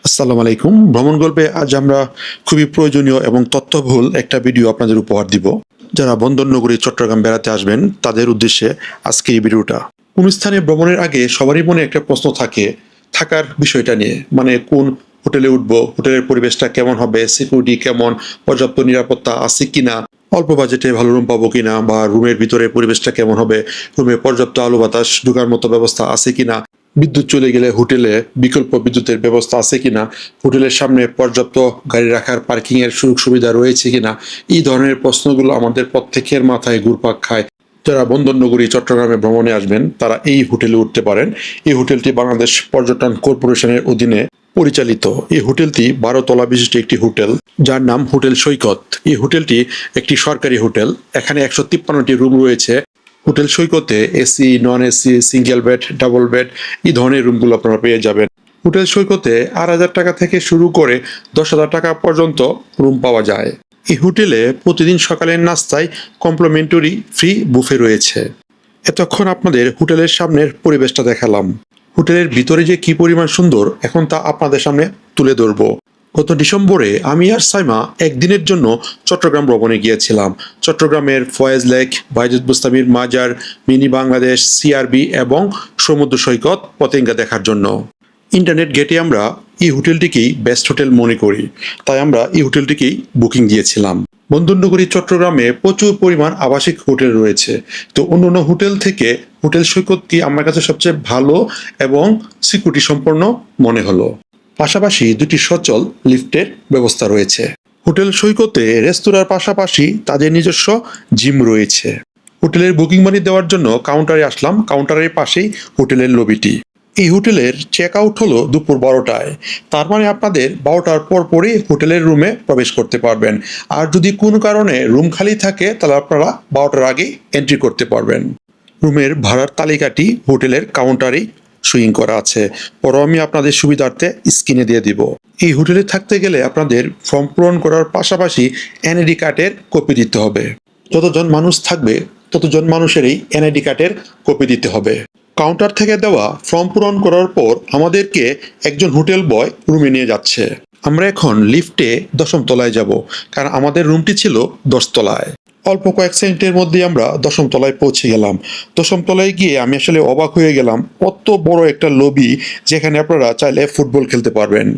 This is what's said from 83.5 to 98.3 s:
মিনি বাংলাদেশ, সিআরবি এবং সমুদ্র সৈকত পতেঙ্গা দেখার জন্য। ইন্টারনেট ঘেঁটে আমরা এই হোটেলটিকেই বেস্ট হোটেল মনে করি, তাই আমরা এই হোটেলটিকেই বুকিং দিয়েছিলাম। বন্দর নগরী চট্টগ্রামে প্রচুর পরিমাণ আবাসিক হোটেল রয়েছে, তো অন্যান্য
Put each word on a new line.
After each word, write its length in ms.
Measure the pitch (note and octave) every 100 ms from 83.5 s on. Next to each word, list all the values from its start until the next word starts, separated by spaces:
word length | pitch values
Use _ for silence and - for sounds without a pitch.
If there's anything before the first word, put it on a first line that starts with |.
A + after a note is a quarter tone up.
| - -
মিনি 200 | C3 C#3
বাংলাদেশ, 500 | C3 C3 B2+ B2+ B2+ - -
সিআরবি 480 | D3+ C#3 B2 B2+ C#3+ C#3
এবং 180 | B2 D3 G3 G3 - -
সমুদ্র 380 | - D3+ C#3+ B2+
সৈকত 420 | - B2 C3 G3 - _
পতেঙ্গা 340 | C3+ C#3 A#2+
দেখার 300 | A2+ G#2+ A2+
জন্য। 220 | G2+ G#2+ G2+ G#2 G#2+ _ _ _ _
ইন্টারনেট 380 | F#3+ F3+ D#3 E3 C3+
ঘেঁটে 200 | C#3+ E3
আমরা 220 | E3 A#2 G#2+ - _ _
এই 120 | E3+ C3+
হোটেলটিকেই 520 | D3+ E3 E3 - A#2 - A2
বেস্ট 200 | A#2+ -
হোটেল 200 | C3+ C#3
মনে 260 | B2 A#2+ A#2
করি, 280 | G#2 G2+ - - - - -
তাই 140 | C3+
আমরা 220 | D3 A#2+ A#2
এই 80 | F3+
হোটেলটিকেই 520 | C#3 D3 C3+ D3 B2+ F#3 - -
বুকিং 240 | A#2 B2+ A2+
দিয়েছিলাম। 580 | G#2+ F#2 - G2+ F2 F#2+ _ _
বন্দর 260 | D3 E3+ F#3+ F#3+
নগরী 200 | F3+ F3+
চট্টগ্রামে 600 | F3+ F3 F3+ F3+ D#3 A#2+
প্রচুর 400 | B2 F#3+ G3 G#3 G3+
পরিমাণ 300 | F#3 E3+ D3+ F#3+ C#3
আবাসিক 300 | C#3 F3 E3 -
হোটেল 240 | C3 C3 A2+
রয়েছে, 320 | A2 G2+ - A2+ - - - -
তো 60 |
অন্যান্য 360 | - E3+ F3+